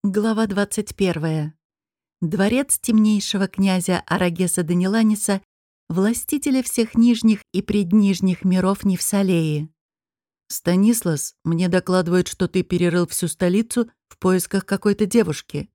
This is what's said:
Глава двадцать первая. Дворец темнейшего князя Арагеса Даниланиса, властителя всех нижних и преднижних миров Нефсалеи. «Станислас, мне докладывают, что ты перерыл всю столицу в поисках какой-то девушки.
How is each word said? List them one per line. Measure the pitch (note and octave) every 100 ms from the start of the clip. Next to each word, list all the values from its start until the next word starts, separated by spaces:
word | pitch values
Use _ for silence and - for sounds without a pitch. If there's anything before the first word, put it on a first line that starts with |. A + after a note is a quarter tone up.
| G3+
Глава | G3 A3 G#3+ A3
двадцать | G3+ G3+ - G#3 -
первая. | F#3+ E3 D#3+ D#3 D3+ - _ _ _ _ _ _
Дворец | E3 D#3+ G3 A#3+ C#4 -
темнейшего | - A3 G#3+ G#3 - G3 F#3+
князя | - G3 F#3 F3 F3 -
Арагеса | F3 F3+ E3+ F3+ -
Даниланиса, | E3 F3+ F#3 A3 A3 G#3 - G3 _ _ _ _ _
властителя | E3+ G3 A#3 - D4 D4 C4
всех | B3 - A3 -
нижних | A#3+ A#3 A3 G#3 -
и | F#3
преднижних | - G#3 F3 G#3+ G3+ F#3 F#3+ F3+
миров | F#3 F#3 F#3 G3
Нефсалеи. | G3+ F#3 - G3+ G3 E3+ D#3+ D3+ D#3 _ _ _ _ _ _ _ _
«Станислас, | - - F3+ G#3 A#3 F3 D3+ - _
мне | D#3+ E3 F3+
докладывают, | F3+ - F#3 E3+ F3+ F3
что | - F3+
ты | F#3
перерыл | F3+ F3 F3 F3 F3
всю | - E3+
столицу | - F3+ F#3+ A3+ - A#3 _ _
в | -
поисках | F#3 F#3 - G3 -
какой-то | G3 G#3 G3+ G#3
девушки. | A#3 F#3 C#3+ - D3 -